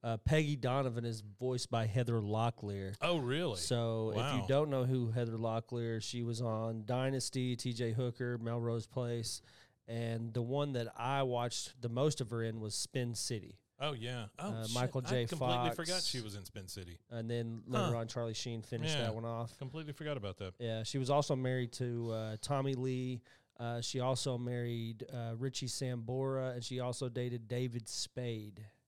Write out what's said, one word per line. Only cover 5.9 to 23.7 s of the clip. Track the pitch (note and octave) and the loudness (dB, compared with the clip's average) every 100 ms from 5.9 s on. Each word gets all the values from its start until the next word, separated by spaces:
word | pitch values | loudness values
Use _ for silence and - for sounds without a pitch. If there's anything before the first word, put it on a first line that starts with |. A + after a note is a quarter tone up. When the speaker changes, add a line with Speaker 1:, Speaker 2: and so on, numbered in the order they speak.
| A2+ | -2
Speaker 1:
she | G#2+ A#2+ | -2 -2
was | A#2 A2+ | -2 0
on | A#2+ A2 A2+ A2+ G#2 | 0 0 0 -2 0
Dynasty, | B2 C3 C3+ - C3 B2 A#2+ | 2 2 2 0 0 0 0
T | B2+ | -2
J | A#2 A#2+ | 0 0
Hooker, | A2 B2 A#2 B2 A#2+ | 2 0 0 -2 0
Melrose | A#2 A#2 A#2 A#2 A2 | 0 0 2 0 -2
Place, | - A#2+ A#2+ A2+ - - - - _ - | -2 0 0 -2 -6 -10 -20 -20 _ -8
and | A#2 A#2 A2+ A#2 | -4 -2 -2 -2
the | A2+ | -2
one | A#2 C#3 C#3+ | 0 0 0
that | B2+ A2+ - | 0 -4 -2
I | A#2 C#3 | 0 2
watched | C3+ A#2+ A#2+ - - - | 2 2 0 -2 -6 -6
the | A#2+ | -2
most | A#2 D3+ C#3+ | 4 4 4
of | A2+ | -2
her | A#2 | 0
in | A2+ A2+ | -2 -2
was | A2 | -4
Spin | G2 - C3 A#2+ | -4 -2 0 0
City. | A2+ - A#2 F2+ - _ _ | 0 -2 -4 -6 -18 _ _
Speaker 2:
Oh, | C#3+ | -4
yeah. | C3+ A#2 B2 G#2 - | -2 -4 -4 -6 -6
Oh, | F3+ | -4
Speaker 1:
Uh, | D#3 A2 | -4 0
Speaker 2:
shit. | A#2+ | 2
Speaker 1:
Michael | B2 C3 | 2 0
J. | B2+ B2+ | 0 2
Speaker 2:
I | A#2 | 2
completely | E3 B2+ B2 | 0 2 2
Speaker 1:
Fox. | A#2+ A#2 | 2 0
Speaker 2:
forgot | D#3+ F3+ | 0 0
she | - C3 | 0 -2
was | G#2+ G2+ | -4 -8
in | F#2 | -10
Spin | - F#2 | -12 -10
City. | - F2+ E2+ _ | -10 -10 -14 _
Speaker 1:
And | A#2 A2+ | -6 -2
then | A#2+ A#2 A2+ - | -2 -2 -6 -2
later | C3 F#3 | 0 2
Speaker 2:
Huh. | A#2+ | 0
Speaker 1:
on, | A2+ | -2
Charlie | - A#2 | -2 -2
Sheen | A2 B2+ A#2 | -2 -4 -6
finished | A2 A#2 D#3 D3+ | -4 -2 0 0
Speaker 2:
Yeah. | |
Speaker 1:
that | A#2 A2 | 0 -2
one | A#2 | -4
off. | A#2 A#2 - | -4 -6 -8
Speaker 2:
Completely | C3 D3 D3+ | -10 -8 -10
forgot | C#3+ D3+ C#3+ | -8 -4 -2
about | G2+ F2+ | -4 -4
that. | F#2+ F2 | -8 -4
Speaker 1:
Yeah, | A#2 A2+ | -2 -2
she | A2 C#3 | 0 0
was | B2+ | 4
also | C#3+ C#3+ C3 | 6 6 2
married | C3 B2+ B2 | 2 2 0
to, | - B2+ A#2+ A#2 | -2 -2 0 0
uh, | A2+ A2 A2 | -2 -2 -6
Tommy | - C#3+ C3+ | 0 2 2
Lee. | C3 C3 B2+ B2+ B2 - - _ _ | 2 0 0 -2 -4 -8 -20 _ _
Uh, | A#2 | -4